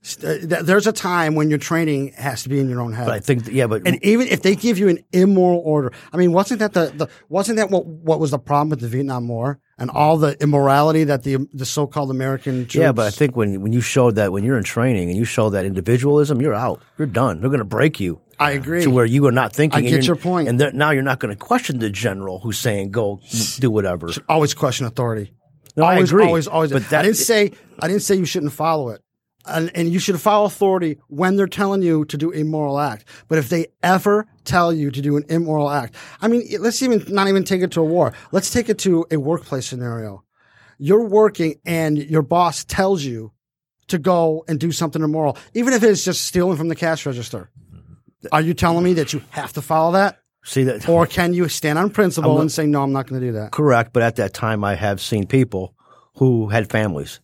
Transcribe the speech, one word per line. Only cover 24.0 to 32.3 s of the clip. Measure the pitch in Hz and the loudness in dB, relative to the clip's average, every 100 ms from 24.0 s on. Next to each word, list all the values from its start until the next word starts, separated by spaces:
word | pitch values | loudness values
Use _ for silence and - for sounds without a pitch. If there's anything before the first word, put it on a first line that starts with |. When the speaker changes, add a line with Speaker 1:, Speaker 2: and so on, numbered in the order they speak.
| 85 | -6
Speaker 1:
Should | - - | -8 0
always | 160 147 | 0 0
question | - 143 - 123 | 0 -4 -2 -6
authority. | - 120 110 101 _ _ _ _ - | -4 -4 -4 -8 _ _ _ _ 2
Speaker 2:
No, | |
I | 165 185 | 4 4
Speaker 1:
Always, | 180 | 4
Speaker 2:
agree. | 185 190 | 4 4
Speaker 1:
always, | 170 143 | 2 0
always. | 160 160 | -2 0
Speaker 2:
But | 135 | -2
Speaker 1:
I | 104 | 0
Speaker 2:
that | 151 | 2
Speaker 1:
didn't | 202 220 | 2 0
say, | - 220 208 - _ - | 2 2 2 -4 _ -8
I | 165 | -4
didn't | 202 | -2
say | 196 190 | 0 0
you | 170 | 0
shouldn't | 185 147 | -2 -4
follow | - 156 160 127 | -2 -2 -2 -4
it. | 101 _ _ _ _ - | -10 _ _ _ _ -6
And, | 160 165 | -4 -4
and | 175 170 | -2 0
you | 175 | 0
should | - 175 | -2 0
follow | 214 208 208 | 2 2 2
authority | - 196 185 165 - _ | 2 0 2 -2 -6 _
when | 143 185 196 | -2 0 2
they're | 190 | 0
telling | 202 196 196 | -2 -2 0
you | 175 160 151 | 2 0 0
to | 147 | -4
do | 160 | -4